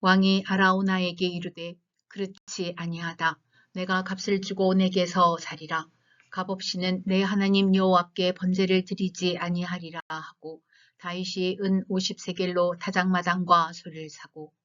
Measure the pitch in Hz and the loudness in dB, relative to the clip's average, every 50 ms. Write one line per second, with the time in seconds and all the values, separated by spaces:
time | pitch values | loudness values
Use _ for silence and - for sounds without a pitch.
0 | - 185 185 190 190 190 190 196 196 - 196 190 196 190 185 190 196 190 190 185 | 6 6 6 6 6 4 4 2 0 0 0 2 4 4 4 2 2 0 0 0
1 | 180 180 175 175 185 180 175 175 175 180 - - 165 170 175 _ _ _ _ _ | 0 -2 -2 -2 -4 -4 -4 -4 -8 -10 -12 -12 -14 -14 -14 _ _ _ _ _
2 | _ _ - 202 196 190 196 - _ - - - 185 170 175 170 170 170 165 165 | _ _ -10 -10 -10 -10 -10 -16 _ -16 -8 -6 -6 -6 -6 -6 -8 -8 -6 -6
3 | 170 165 165 - 170 160 156 _ _ _ _ _ _ _ _ 185 185 185 190 185 | -8 -10 -8 -2 -2 -2 -2 _ _ _ _ _ _ _ _ -8 -4 -2 -2 -2
4 | 185 185 196 185 - - 202 196 190 - 202 190 196 190 190 190 190 185 185 190 | -2 -4 -8 -8 -2 -2 -2 -2 -2 -4 -2 0 2 4 4 4 4 4 2 2
5 | 180 175 - 180 180 170 170 160 - - 156 151 160 151 165 160 160 - _ _ | 0 0 2 4 4 4 4 0 -6 -10 -12 -12 -10 -6 -6 -6 -6 -8 _ _
6 | _ _ _ _ _ _ - 190 185 190 190 190 - - - 185 180 185 185 185 | _ _ _ _ _ _ -8 -8 -6 -6 -6 -6 -6 -6 -6 -2 -2 -2 -2 -2
7 | 185 190 185 185 196 190 202 196 196 196 196 196 196 196 190 190 190 185 185 175 | -2 0 0 2 2 2 2 2 2 4 4 4 4 4 4 4 4 6 4 4
8 | 175 175 _ - 185 180 180 - 185 185 185 185 190 180 185 185 185 185 196 - | 4 2 _ -2 0 0 0 0 -2 -2 2 2 2 2 2 2 2 -2 -4 -4
9 | 190 185 175 - 180 180 175 175 175 175 175 175 180 170 175 180 170 165 165 165 | -4 -4 -4 -2 -2 -2 -2 -2 -4 -4 -2 -2 -2 -4 -6 -8 -8 -10 -12 -12
10 | - _ 160 156 156 - - _ _ 156 160 160 _ _ _ _ _ _ _ _ | -12 _ -10 -12 -12 -14 -18 _ _ -16 -16 -16 _ _ _ _ _ _ _ _
11 | - 180 175 180 185 185 - 190 185 180 185 190 202 190 190 190 185 - 196 185 | -10 -8 -6 -6 -6 -6 -4 -2 -2 -2 -2 -2 0 2 2 2 2 0 -2 -2
12 | 190 - 190 - - - 180 175 190 180 180 180 175 175 175 175 - - 190 190 | -2 -2 -6 -8 -8 -10 -4 -2 -2 -2 2 2 2 2 0 -2 -6 -2 0 2
13 | 180 185 185 180 175 180 175 185 180 170 180 170 165 160 175 170 - 180 156 160 | 2 2 2 0 2 0 0 0 4 4 6 6 6 2 -4 -12 -16 -16 -14 -12
14 | 160 156 151 - - - _ 160 156 156 _ _ | -14 -14 -14 -18 -20 -20 _ -18 -18 -18 _ _